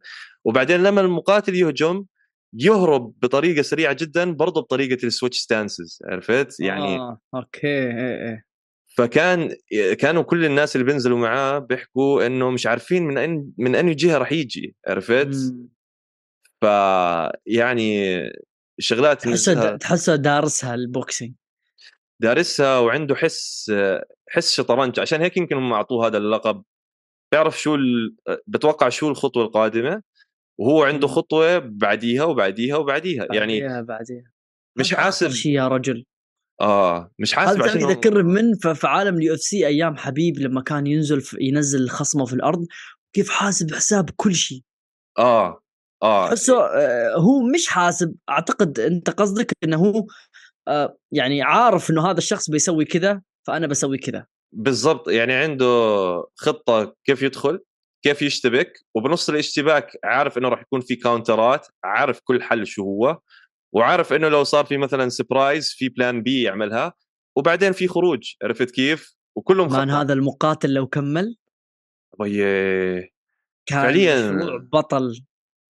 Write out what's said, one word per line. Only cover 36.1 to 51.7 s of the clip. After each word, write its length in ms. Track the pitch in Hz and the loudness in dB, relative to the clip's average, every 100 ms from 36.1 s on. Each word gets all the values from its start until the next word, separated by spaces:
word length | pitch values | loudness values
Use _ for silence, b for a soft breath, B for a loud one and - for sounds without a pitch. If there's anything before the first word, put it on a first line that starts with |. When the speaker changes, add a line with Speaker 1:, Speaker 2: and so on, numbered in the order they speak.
| _ _ _ _ - | _ _ _ _ -2
Speaker 1:
آه، 500 | 104 101 92 85 87 - | 2 4 2 0 -6 -8
مش 140 | 107 | -4
حاسب 280 | - 190 196 | 0 2 2
Speaker 2:
هذا 100 | 120 | 2
Speaker 1:
عشان 100 | 170 | 0
Speaker 2:
تعرف 120 | 147 | 0
يذكرني 280 | - 226 208 | 2 4 4
Speaker 1:
هم 60 | 170 | 4
Speaker 2:
من 280 | 190 233 | 4 2
ف-، 140 | 208 170 | 2 -2
في 180 | 156 147 | -2 0
عالم 300 | 156 202 175 | 0 0 0
اليو 180 | 160 | 0
اف 60 | 160 | -2
سي 260 | - 202 151 | -2 0 2
أيام 300 | 147 165 147 | 2 0 -4
حبيب 420 | 139 131 170 139 | -6 -2 0 0
لما 240 | 135 131 | -2 -4
كان 240 | 127 151 143 | -4 -2 0
ينزل 340 | 151 151 147 | 0 0 -2
ف-، 160 | 131 - | -4 -4
ينزل 480 | 135 147 143 139 123 | -2 0 0 0 -2
خصمه 360 | - 143 147 | -2 -4 -2
في 80 | 123 | -2
الأرض، 340 | 127 139 170 170 B B B _ | -2 -2 -2 -4 B B B _
كيف 160 | - 196 | -2 -2
حاسب 460 | - 202 185 165 | 0 -2 -2 -4
حساب 360 | 147 - 208 175 - | -2 0 0 0 0
كل 180 | 214 | 0
شي. 300 | 165 - 131 _ _ _ _ _ - | 0 -2 -6 _ _ _ _ _ 0
Speaker 1:
آه، 420 | 120 117 90 82 _ _ _ - | 4 4 2 -4 _ _ _ -2
آه. 260 | 110 104 90 | 2 4 2
Speaker 2:
تحسه، 320 | 233 - 247 | 0 2 4
آه، 560 | 131 117 143 120 117 127 | 4 2 2 2 0 2
هو 260 | 170 277 240 | 4 4 2
مش 140 | 330 330 | 0 0
حاسب. 480 | 185 175 170 165 - - | 0 0 0 -4 -4 -6
أعتقد 520 | 143 165 247 185 110 | -4 -2 0 0 0
أنت 300 | 120 175 165 | -2 0 -2
قصدك 420 | 165 208 202 240 - | 0 -2 0 -4 -4
إنه 120 | 160 160 | -2 2
هو، 300 | 202 214 202 B B B B _ - | 2 2 -4 B B B B _ -4
آه، 280 | 147 139 - - | -2 -2 -6 -6
يعني 300 | 147 127 143 | -2 0 0
عارف 480 | 131 180 240 | 2 4 6